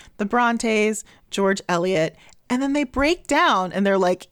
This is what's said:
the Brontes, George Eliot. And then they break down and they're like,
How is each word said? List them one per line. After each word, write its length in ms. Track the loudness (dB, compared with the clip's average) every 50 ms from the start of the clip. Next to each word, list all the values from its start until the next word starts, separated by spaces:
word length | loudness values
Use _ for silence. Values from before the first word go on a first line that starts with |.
| -20 -14 -8 -6
the 80 | -4
Brontes, 760 | -2 0 0 2 0 0 -2 -2 0 0 0 0 0 -2 -4 -10 -16 -20 -20 _ _
George 320 | -4 0 0 0 0 -2 -2
Eliot. 480 | -2 -2 0 0 0 0 0 0 -2 -4 -10 -20 -20 -20 _ _ -4
And 100 | -2 -2
then 140 | 0 0 0
they 100 | -2 -2
break 420 | -2 -2 0 0 0 0 -2 -2
down 460 | -2 0 2 2 2 2 0 -2 -2
and 140 | -2 0 0
they're 100 | 2 2
like, 300 | 2 2 2 0 -2 -6 -14